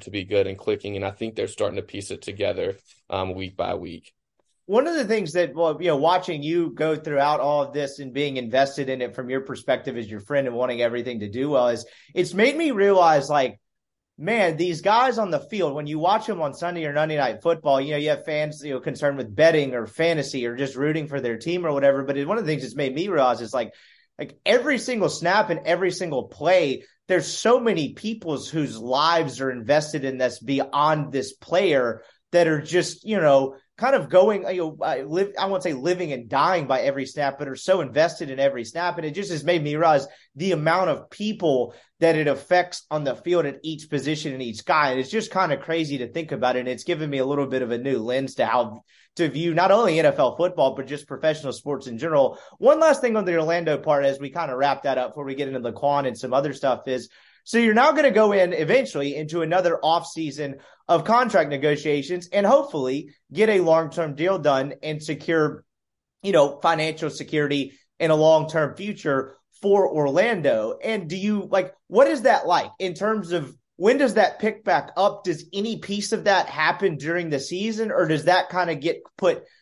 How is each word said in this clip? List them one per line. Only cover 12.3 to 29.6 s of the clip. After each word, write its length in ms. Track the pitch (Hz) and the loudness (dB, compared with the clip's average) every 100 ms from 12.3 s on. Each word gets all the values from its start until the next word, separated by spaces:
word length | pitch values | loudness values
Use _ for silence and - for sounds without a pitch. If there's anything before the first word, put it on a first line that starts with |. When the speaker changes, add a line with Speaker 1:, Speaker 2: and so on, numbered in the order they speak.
Speaker 2:
made 220 | 180 254 294 | 2 2 2
me 160 | 320 | 0
realize, 580 | 214 202 190 165 151 151 | 2 4 6 6 4 2
like, 300 | 147 131 - _ _ _ _ _ - | 0 0 -4 _ _ _ _ _ -10
man, 380 | 165 226 180 151 | -2 0 0 0
these 240 | 180 151 | -2 0
guys 380 | 185 233 262 220 | 2 4 4 0
on 140 | 202 | -2
the 80 | - | -4
field, 340 | - 214 156 | -4 -4 -2
when 120 | 143 147 | -2 -6
you 140 | 156 | -2
watch 280 | 170 214 226 | 2 2 0
them 120 | 185 | -4
on 140 | 147 | -4
Sunday 320 | - 170 170 151 | -4 -6 -4 -2
or 80 | |
Monday 240 | 143 156 151 | 0 0 0
Night 240 | 127 104 | -2 0
Football, 400 | 170 160 151 135 | -2 0 2 2
you 100 | 143 | 2
know, 60 | 147 | -2
you 120 | 151 | 0
have 120 | 143 | -2
fans, 400 | - 151 151 147 | -2 -4 -4 -6
you 80 | 143 | -8
know, 80 | 127 | -6
concerned 380 | 156 123 143 139 | -6 -2 -2 -2
with 180 | 113 101 | -4 4
betting 380 | 160 160 135 | 6 6 0
or 120 | 123 107 | -4 -6
fantasy 600 | - 165 156 - 135 120 | -2 0 0 -2 -4 -4
or 100 | 120 | -2
just 220 | 135 131 | -4 -2
rooting 300 | 147 156 147 | -2 -2 -4
for 120 | 139 | -4
their 180 | 120 113 | -4 -4
team 280 | 165 180 165 | -4 -2 -2
or 80 | |
whatever. 300 | 139 139 139 | 2 4 4
But 120 | 135 139 | 0 -2
it, 100 | 147 | -2
one 120 | 220 | -2
of 80 | 160 | -2
the 60 | |
things 100 | 147 | -4
that's 140 | 123 131 | -4 -4
made 200 | 135 135 | -4 -2
me 140 | 202 | -2
realize 320 | 160 127 117 | 2 2 2
is, 120 | 113 | -2
like, 200 | 127 110 - - _ _ - | -4 -4 -10 -20 _ _ -14
like, 220 | 147 - - | -14 -4 2
every 320 | 240 277 254 | 2 2 -2
single 320 | - 233 160 | -2 -2 -2
snap 400 | 151 170 202 202 | 0 0 2 2
and 120 | 160 160 | -2 0
every 260 | 180 185 | 0 0
single 380 | 185 175 135 - | -2 -4 -4 -6
play, 560 | - 151 185 147 127 - _ - | -4 2 4 2 -2 -10 _ 0
there's 180 | 185 151 | 0 0
so 320 | - 220 254 | -2 2 4
many 360 | 233 175 139 - | 2 0 -2 -6
people's 540 | 214 220 165 135 - | -8 -6 -6 -6 -4
whose 300 | 160 135 110 | -4 -4 -6
lives 640 | 120 131 160 170 147 117 | -2 2 4 2 0 -4
are 100 | 135 | -6
invested 540 | 123 | -4